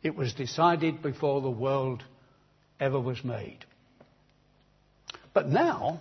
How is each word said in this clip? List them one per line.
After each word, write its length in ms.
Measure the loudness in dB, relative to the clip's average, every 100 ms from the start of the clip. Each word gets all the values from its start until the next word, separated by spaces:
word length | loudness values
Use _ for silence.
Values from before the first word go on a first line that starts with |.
It 120 | -2
was 180 | -2 -4
decided 680 | -2 -6 2 4 4 0 -2
before 380 | -6 -2 0 0
the 100 | -2
world 540 | -2 0 0 0 -4 -10 -20 _ _ _ _ _ _
ever 220 | 0 0
was 240 | -2 -4
made. 400 | -6 -6 -10 -14 -20 _ _ _ -20 _ _ _ _ _ _ _ _ _ -18 -18 0
But 160 | 0 4
now, 520 | 4 4 2 -2 -4